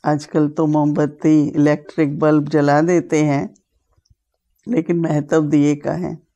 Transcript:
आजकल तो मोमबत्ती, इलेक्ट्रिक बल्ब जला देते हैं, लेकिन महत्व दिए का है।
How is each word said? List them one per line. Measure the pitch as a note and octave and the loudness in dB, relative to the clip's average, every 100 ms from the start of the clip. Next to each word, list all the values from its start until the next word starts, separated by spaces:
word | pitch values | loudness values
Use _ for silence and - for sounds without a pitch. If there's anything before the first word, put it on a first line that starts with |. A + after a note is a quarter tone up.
आजकल | - D3 - - D3 | -2 -4 -2 -2 -2
तो | D3+ D#3 | -2 0
मोमबत्ती, | D3+ D3 D3 D3 D3 D#3+ D#3 C#3+ | 0 0 0 -4 -2 2 2 2
इलेक्ट्रिक | D3+ D3 D3 - - D3+ D3 | 0 0 0 -4 -4 -4 0
बल्ब | D#3 D3+ D3 | 2 2 0
जला | D#3 C#3+ C#3+ | 0 2 2
देते | E3+ F3 E3+ D#3 | 2 0 0 0
हैं, | D3+ C#3+ - _ _ _ _ _ _ _ _ _ _ _ - | 0 0 -4 _ _ _ _ _ _ _ _ _ _ _ -6
लेकिन | A#3 E3 E3+ | -4 -2 -2
महत्व | E3 D3+ D3 D#3+ D3+ | 0 -2 0 0 2
दिए | D3 D3 D3 | 2 2 0
का | C#3+ | -4
है। | D#3 D#3+ D#3+ _ | -6 -8 -10 _